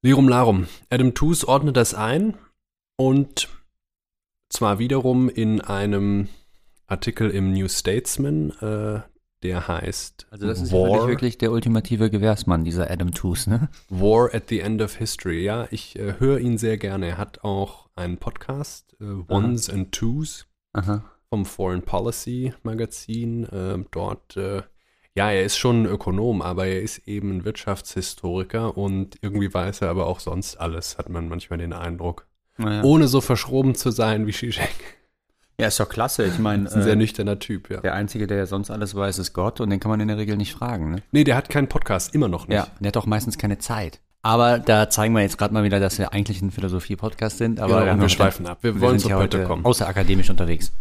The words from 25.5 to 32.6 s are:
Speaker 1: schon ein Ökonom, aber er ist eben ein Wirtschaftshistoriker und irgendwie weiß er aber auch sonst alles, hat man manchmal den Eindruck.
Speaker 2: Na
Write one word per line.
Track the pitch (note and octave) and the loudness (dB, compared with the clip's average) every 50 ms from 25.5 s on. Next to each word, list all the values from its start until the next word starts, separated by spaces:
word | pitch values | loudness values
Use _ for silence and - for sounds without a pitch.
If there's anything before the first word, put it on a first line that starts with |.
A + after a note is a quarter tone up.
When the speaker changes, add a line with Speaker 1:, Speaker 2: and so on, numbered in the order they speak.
| - - | 0 0
Speaker 1:
schon | - B2+ A#2+ A#2 | 2 4 4 4
ein | A2 | 4
Ökonom, | F#2+ F#2+ G2+ - G2+ F2+ F#2+ G#2+ B2 A2+ F#2+ | 2 0 -2 -2 -2 -2 0 0 0 0 -2
aber | D2 F2 F2+ F2+ F#2+ | -2 -4 -2 -2 -2
er | F#2+ F#2+ F#2 | -2 -2 -2
ist | G2+ A2 - - _ | -4 -6 -10 -12 _
eben | - G#2 G#2 G2+ G2 | -8 -8 -6 -4 -4
ein | G2 F#2 F#2 | -6 -4 -6
Wirtschaftshistoriker | G#2+ G#2+ - - - G2 - - - - F#2 F#2 - - - - F2+ F2 F#2+ F#2 - - A2+ A2+ A2+ - | -6 -8 -6 -6 -6 -6 -6 -8 -10 -8 -8 -6 -8 -10 -8 -6 -4 -4 -4 -4 -4 -4 -4 -4 -4 -4
und | - G2+ G2 F#2+ F#2+ F#2+ - - - | -2 -2 -2 0 -2 -4 -6 -8 -10
irgendwie | - G#2 G2+ G#2 G2+ F#2+ | -8 -4 -2 -2 -2 0
weiß | - F#2 F2 F#2+ G2+ - | 0 -2 -2 -2 -4 -4
er | G#2 F2 | -4 -2
aber | E2+ F#2 F2 | -2 -2 -2
auch | D#2 F#2 - | -2 -4 -6
sonst | - - E2 F2+ G2 - - | -6 -8 -6 -6 -6 -8 -10
alles, | - E2+ E2+ E2 E2 E2 - - - | -8 -8 -6 -6 -6 -10 -10 -10 -10
hat | - - | -10 -8
man | F2 E2+ E2 E2 | -8 -8 -8 -8
manchmal | E2+ F2 - - F2 E2 | -8 -10 -10 -8 -8 -6
den | E2+ E2+ | -6 -8
Eindruck. | E2 E2+ E2+ F2 E2+ E2+ E2 F2 E2+ - - _ _ _ _ _ _ | -8 -8 -8 -10 -8 -6 -6 -8 -8 -8 -14 _ _ _ _ _ _
Speaker 2:
Na | - | -6